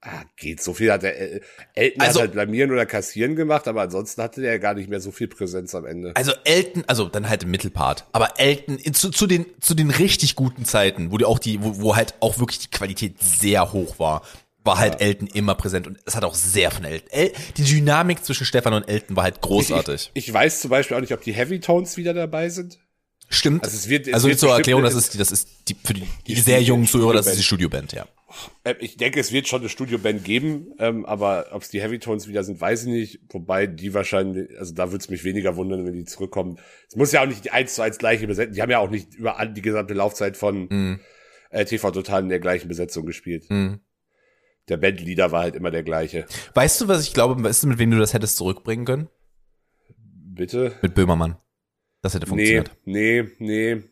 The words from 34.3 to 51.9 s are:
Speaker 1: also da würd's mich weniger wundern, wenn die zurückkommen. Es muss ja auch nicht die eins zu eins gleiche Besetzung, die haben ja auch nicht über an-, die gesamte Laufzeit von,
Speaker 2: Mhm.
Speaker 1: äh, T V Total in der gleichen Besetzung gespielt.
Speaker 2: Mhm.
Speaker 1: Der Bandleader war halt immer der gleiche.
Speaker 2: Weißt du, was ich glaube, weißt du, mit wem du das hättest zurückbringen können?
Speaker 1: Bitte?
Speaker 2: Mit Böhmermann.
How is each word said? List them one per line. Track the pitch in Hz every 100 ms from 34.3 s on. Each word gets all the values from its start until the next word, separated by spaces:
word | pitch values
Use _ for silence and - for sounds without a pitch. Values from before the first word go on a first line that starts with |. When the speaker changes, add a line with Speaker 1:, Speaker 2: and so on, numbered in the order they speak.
| 92 90 -
Speaker 1:
also | 90
da | 82 90
würd's | 95 -
mich | 92
weniger | 92 95 95 87
wundern, | 95 95 90
wenn |
die | 90 85
zurückkommen. | - 95 - 92 85 - - _
Es | 107
muss | 143
ja | 147
auch | 135
nicht | 113 95
die |
eins | 120 131 -
zu |
eins | 110 110
gleiche | 117 113 107
Besetzung, | 98 113
die | 101
haben | 117
ja | 120
auch | 98
nicht | 107 85 -
über | 113 -
an-, | 113
die | 104
gesamte | 101 107 98
Laufzeit | 98 101 - 101 98
von, | 104 98 92
Speaker 2:
Mhm. | 98 95 92 - _ _ _ _
Speaker 1:
äh, | 98 101
T | 110
V | 101
Total | 90 95 98
in | 95
der | 92
gleichen | 87 90 87
Besetzung | 85 87 - 80
gespielt. | 80 - 85 _
Speaker 2:
Mhm. | 101 98 101 _ _ _ _ _ _ _ _ _
Speaker 1:
Der | 90
Bandleader | 95 98 85 90 92
war | 82
halt | 85 69
immer | 87
der | 82
gleiche. | 80 80 80 85 78 - -
Speaker 2:
Weißt | - 139 -
du, | 214
was | 185 151
ich |
glaube, | - 120 127
weißt | 110 113
du, | 147
mit | 117
wem | 117
du | 113
das | 107
hättest | 117 104 -
zurückbringen | 92 95 - 113 120
können? | 131 156 _ _ _ _ _ _ _ _ _
Speaker 1:
Bitte? | - - 92 90 90 120 127 113
Speaker 2:
Mit | 95 87
Böhmermann. | 92 82 82 85 _ _ _ _ _